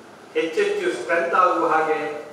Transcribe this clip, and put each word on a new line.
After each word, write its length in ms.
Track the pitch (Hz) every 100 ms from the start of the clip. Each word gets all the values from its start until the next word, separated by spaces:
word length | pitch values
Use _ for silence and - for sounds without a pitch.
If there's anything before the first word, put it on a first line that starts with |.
| - - -
ಹೆಚ್ಚೆಚ್ಚು 680 | - 165 - 202 - 175 -
strength 320 | - 170 -
ಆಗುವ 340 | - 180 170 165
ಹಾಗೆ 580 | 160 156 151 151 - -